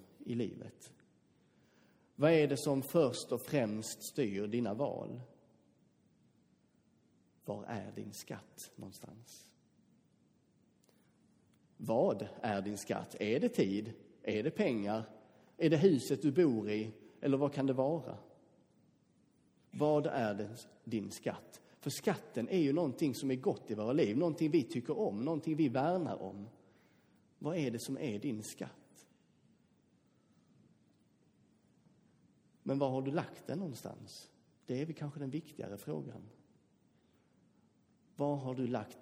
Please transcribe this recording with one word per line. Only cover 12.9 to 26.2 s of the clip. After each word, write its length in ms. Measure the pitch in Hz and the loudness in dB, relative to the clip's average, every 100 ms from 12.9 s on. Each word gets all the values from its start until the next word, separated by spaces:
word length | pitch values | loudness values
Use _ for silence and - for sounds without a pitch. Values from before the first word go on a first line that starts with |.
| 98 90 - | -4 -4 -4
Är 200 | 107 123 | 0 2
det 80 | 240 | 2
tid? 440 | - 104 101 110 - - - | 2 2 2 -2 -8 -18 -10
Är 200 | - 107 | -4 -2
det 80 | 131 | 0
pengar? 540 | 160 202 117 101 110 113 - - - - - | 2 2 2 0 0 -4 -12 -20 -20 -18 0
Är 140 | 165 | 4
det 60 | 156 | 8
huset 460 | 196 139 - 139 | 8 6 4 0
du 100 | 156 | 4
bor 380 | 135 165 113 104 | 6 6 4 2
i? 220 | 104 110 - - - | 0 -2 -8 -18 -4
Eller 160 | 143 135 | 0 2
vad 160 | 143 | 2
kan 140 | - 135 | 2 2
det 60 | |
vara? 460 | 131 131 165 120 101 - - - _ _ _ _ _ _ _ _ _ _ _ _ | 2 2 0 -4 -12 -14 -20 -20 _ _ _ _ _ _ _ _ _ _ _ _
Vad 360 | - 147 151 147 | 0 4 4 2
är 280 | 135 110 | 2 0
det, 320 | 101 104 117 - - | 0 -4 -8 -16 -18
din 260 | - 110 98 | -4 -4 -2
skatt? 500 | - - - - - - - | -6 -6 -6 -10 -20 -20 -10
För 120 | 143 | -6
skatten 580 | - - 175 - - 117 | -2 0 -2 -2 -6 0
är 100 | 185 | 2
ju 140 | 143 | 4
någonting 420 | 151 156 120 147 | 4 0 0 0
som 160 | 117 135 | 0 -2
är 60 | 127 | 0
gott 340 | 190 - - | 0 -2 -2
i 40 | |
våra 180 | 107 107 | -2 2
liv, 240 | 135 120 113 | 4 4 4
någonting 340 | 170 147 156 | 2 2 4
vi 120 | 165 | 4
tycker 360 | 120 127 120 151 | 2 -2 -2 0
om, 260 | 208 101 | 0 0
någonting 320 | 139 160 165 151 | -2 -2 0 2
vi 120 | 151 | 2
värnar 540 | 127 147 185 143 101 | 4 2 2 0 -4